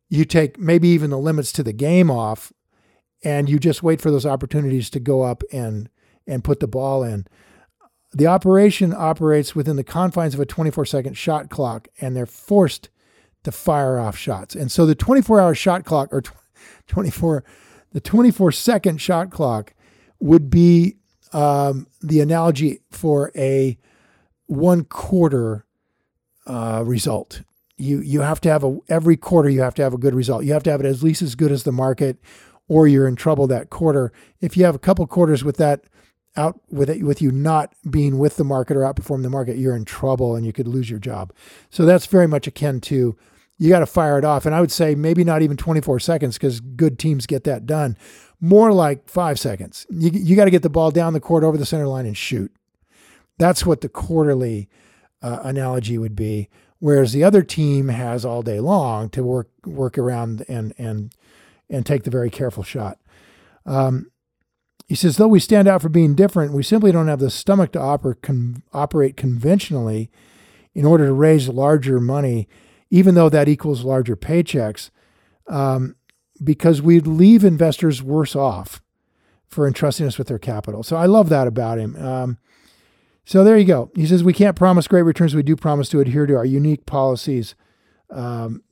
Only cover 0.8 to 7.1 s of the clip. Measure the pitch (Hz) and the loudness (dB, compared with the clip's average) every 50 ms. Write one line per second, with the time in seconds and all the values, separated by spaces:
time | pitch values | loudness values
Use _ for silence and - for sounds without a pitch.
0.8 | 165 175 175 165 151 147 139 131 139 160 160 151 139 - - - 143 113 104 107 | 4 4 4 4 2 -2 -4 -4 -4 -2 -2 -2 -4 -6 -6 -6 -6 -6 -4 -4
1.8 | 139 147 170 185 180 165 131 120 113 107 110 - - - _ _ _ _ _ _ | -2 0 4 4 4 4 2 -2 -4 -6 -6 -8 -12 -20 _ _ _ _ _ _
2.8 | _ _ _ _ _ _ _ _ - 160 143 143 139 143 147 151 135 170 151 - | _ _ _ _ _ _ _ _ -6 -4 -2 -2 0 0 0 0 0 0 -2 0
3.8 | - 165 165 160 - 160 147 139 120 147 135 131 131 123 - 151 147 139 131 131 | 0 -2 -2 0 0 0 -2 0 -2 -2 -4 -4 -6 -4 -4 -4 -2 -2 -2 -4
4.8 | 113 - - 143 120 127 139 131 131 123 120 110 - - - 135 120 113 107 107 | -4 -6 -8 -8 -4 -2 0 0 0 -2 -4 -6 -10 -12 -10 -8 -8 -8 -8 -10
5.8 | 107 - _ _ _ _ _ _ _ - 147 127 113 - 143 - 151 120 107 131 | -10 -14 _ _ _ _ _ _ _ -10 -8 -6 -4 -4 -4 -4 -4 -6 -6 -6
6.8 | 131 135 135 135 127 117 | -4 -4 -4 -4 -4 -4